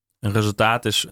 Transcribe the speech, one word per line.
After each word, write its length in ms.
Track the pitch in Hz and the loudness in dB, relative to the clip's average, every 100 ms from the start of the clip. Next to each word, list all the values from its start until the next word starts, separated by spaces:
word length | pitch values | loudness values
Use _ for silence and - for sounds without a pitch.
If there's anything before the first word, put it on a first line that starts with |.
| _ _ | _ _
een 120 | 107 | -2
resultaat 540 | 107 104 101 110 117 110 | 0 0 2 2 2 0
is, 220 | 101 - | -2 -2